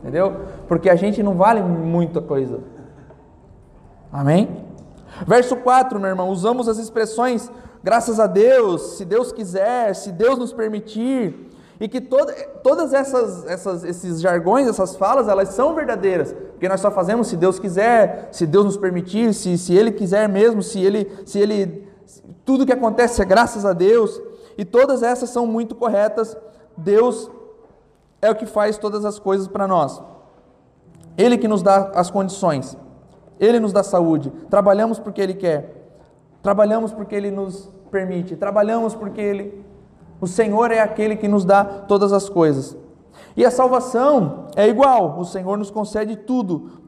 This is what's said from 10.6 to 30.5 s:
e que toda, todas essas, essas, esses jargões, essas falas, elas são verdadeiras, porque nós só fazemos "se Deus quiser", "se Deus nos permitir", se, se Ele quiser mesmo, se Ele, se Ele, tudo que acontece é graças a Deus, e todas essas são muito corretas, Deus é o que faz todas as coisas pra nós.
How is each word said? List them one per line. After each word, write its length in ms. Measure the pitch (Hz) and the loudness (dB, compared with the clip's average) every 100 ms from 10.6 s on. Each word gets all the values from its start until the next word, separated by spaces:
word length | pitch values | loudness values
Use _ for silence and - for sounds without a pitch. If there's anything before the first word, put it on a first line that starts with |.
| 220 214 214 214 247 262 190 - - - - - | -6 -6 -8 -6 -2 -2 -2 -6 -18 -20 -20 -10
e 80 | 214 | -8
que 140 | 254 | -6
toda, 320 | 165 262 302 - - - | -2 0 0 -4 -14 -2
todas 320 | 254 320 294 | 0 2 2
essas, 520 | 269 269 254 220 180 160 | 0 0 -2 -2 -6 -10
essas, 380 | 180 196 175 | -8 -6 -6
esses 360 | 175 175 180 165 | -8 -10 -8 -2
jargões, 480 | 180 175 170 247 254 | 0 0 2 2 2
essas 280 | 202 185 - | 0 -4 -2
falas, 320 | 196 262 214 | 0 2 2
elas 220 | 196 196 | 0 0
são 240 | - 285 | 0 0
verdadeiras, 600 | 320 247 220 190 180 139 - - | 0 -4 -2 0 0 -2 -8 -16
porque 160 | - 185 | -6 -4
nós 140 | 190 | 0
só 100 | 202 | 0
fazemos 360 | 202 175 233 226 | 0 0 0 -2
"se 100 | 170 | 0
Deus 200 | 185 185 | 0 0
quiser", 720 | 202 175 226 233 185 - - | -4 0 4 4 4 0 -10
"se 140 | - 165 | -6 0
Deus 200 | 196 208 | 2 2
nos 120 | 202 | 0
permitir", 560 | 190 180 180 208 233 | -2 -4 -4 0 0
se, 240 | 202 185 175 | 0 -2 -2
se 160 | 180 | 2
Ele 180 | 180 226 | 4 4
quiser 360 | 202 185 202 214 | 0 -2 0 2
mesmo, 340 | 196 233 214 | 4 4 2
se 180 | 175 190 | -4 0
Ele, 260 | 190 214 196 - - | 0 0 -4 -8 -6
se 140 | 202 | -2
Ele, 480 | 208 208 180 - - - _ - - - | 0 0 -4 -6 -18 -20 _ -20 -20 -10
tudo 220 | - 262 262 | -2 0 2
que 80 | |
acontece 480 | 254 226 214 233 240 | 2 0 2 2 2
é 40 | 190 | 2
graças 400 | 220 233 214 202 | 4 2 0 -2
a 60 | |
Deus, 480 | 170 190 233 214 - - - - - | 2 4 4 2 -4 -16 -20 -18 -12
e 80 | 185 | -2
todas 360 | 233 277 254 | 2 4 2
essas 280 | 233 247 240 | 0 -2 -4
são 180 | 240 233 | -4 -2
muito 260 | 226 226 | -2 -6
corretas, 640 | - 226 - - 226 214 - - - _ - | -4 -2 0 0 -2 -6 -8 -20 -20 _ -8
Deus 500 | 165 208 247 - - - - - _ _ _ _ _ - | 0 4 2 0 -10 -18 -20 -20 _ _ _ _ _ -4
é 100 | 214 | -2
o 40 | 214 | -2
que 100 | 214 | -4
faz 320 | 214 208 214 | -2 -2 -2
todas 260 | 208 208 | -4 -4
as 160 | 208 208 | -6 -6
coisas 280 | 196 196 190 | -2 -2 -2
pra 200 | 202 196 | -4 0
nós. 340 | 180 139 - - - _ _ _ | 0 0 -4 -20 -20 _ _ _